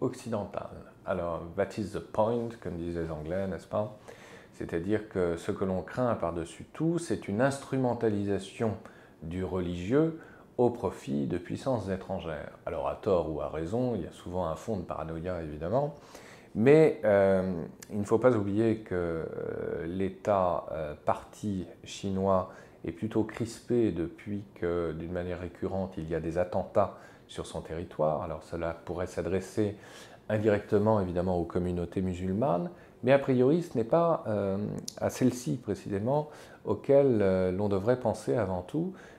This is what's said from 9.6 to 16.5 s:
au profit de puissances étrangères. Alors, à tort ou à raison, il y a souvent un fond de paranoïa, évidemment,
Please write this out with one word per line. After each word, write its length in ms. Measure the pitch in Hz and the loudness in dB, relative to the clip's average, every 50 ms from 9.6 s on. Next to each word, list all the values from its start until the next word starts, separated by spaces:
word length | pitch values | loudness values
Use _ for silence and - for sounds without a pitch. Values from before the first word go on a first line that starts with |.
| 90 87 87 87 90 98 127 147 160 160 160 - - - - - - - - - | -2 -2 -2 -4 -2 2 4 4 4 2 0 -6 -14 -18 -20 -20 -20 -6 2 4
au 100 | 123 117 | 4 4
profit 580 | 120 - - 92 - - - - 139 143 139 | 4 2 -4 -4 -4 -4 -6 -4 -2 -2 0
de 120 | 123 - 87 | 0 -2 -4
puissances 500 | - - 110 104 - 135 131 110 92 98 | -4 -6 -8 -4 -2 -2 -2 -2 0 -2
étrangères. 720 | 92 92 - - 95 90 85 82 78 71 - - - - - | -4 -4 -4 -6 -6 -6 -4 -6 -6 -8 -8 -12 -14 -10 -8
Alors, 200 | - 82 78 67 71 | -6 -4 -2 -2 -4
à 80 | 73 | -4
tort 360 | - - 107 95 85 80 78 | -2 2 2 4 4 2 0
ou 80 | 78 71 | -2 -4
à 80 | 71 69 | -4 -4
raison, 460 | 71 78 80 85 107 120 127 123 117 | -4 -4 -4 -2 -2 0 0 0 -2
il 80 | 95 | -2
y 40 | 78 | -4
a 60 | - | -6
souvent 340 | - - - 90 87 92 90 | -10 -12 -10 -6 -4 -2 -2
un 100 | 80 78 | -2 -4
fond 200 | - - - 113 | -4 -4 -4 -4
de 60 | 92 | -4
paranoïa, 580 | 82 - 76 73 78 80 82 82 82 92 92 85 | -4 -6 -6 -6 -6 -6 -6 -6 -4 -4 -4 -4
évidemment, 520 | 80 76 73 76 80 87 110 135 147 151 - - - - - - - - - - - - | -6 -8 -8 -6 -4 0 0 0 0 0 -4 -10 -18 -20 -20 -20 -20 -20 -20 -20 -16 -6